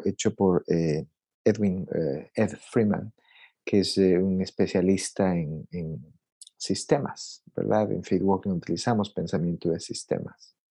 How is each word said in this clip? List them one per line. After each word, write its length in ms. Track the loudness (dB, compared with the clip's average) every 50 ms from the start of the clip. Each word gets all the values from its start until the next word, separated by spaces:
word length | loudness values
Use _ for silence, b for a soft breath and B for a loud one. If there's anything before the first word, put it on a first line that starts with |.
| 2
hecho 280 | 0 -2 0 -2 -2 0
por, 280 | 2 4 4 4 2 2
eh, 380 | 0 0 2 2 2 0 -2 -4 -6 _ _ _ _ _ _ 2
Edwin, 440 | 2 2 2 2 0 0 -2 -4 -4 -4
eh, 360 | -2 -2 -2 -4 -4 -8 -6 -2
Ed 160 | -2 -2 -2 -2 -8 -12 -2
Freeman, 400 | 0 2 2 2 2 -2 -4 -10 -14 b b b b b b b b b -6
que 140 | 0 2 2
es, 180 | 2 2 2
eh, 200 | 4 4 6 6
un 240 | 4 2 2 2 0
especialista 960 | -2 -4 -2 -2 -2 0 2 2 4 4 2 2 0 -6 -2 0 0 2 2
en, 320 | 0 -2 -4 -6 -8 -10 -10
en 340 | -8 -8 -6 -6 -8 -10 -12 -16 -20 _ _ _ _ -20 -20 -20 _
sistemas, 880 | -12 -4 -4 -4 -2 0 0 0 0 0 -4 -8 -10 -16 -16 -18 -20 _ -10 -6
¿verdad? 360 | -4 -2 0 2 2 2 0
En 120 | -2 -6 -4
Feedwalking 500 | -2 0 0 2 2 0 0 0 -2 -4
utilizamos 560 | -2 -2 -4 -4 -2 0 0 0 0 0 -2
pensamiento 580 | -4 -6 -4 -2 -2 0 0 0 -2 -2 -2 -2
de 100 | -2 -2
sistemas. 720 | -4 -10 -12 -10 -6 -6 -6 -4 -6 -10 -14 _ -20 _ _ _ _ _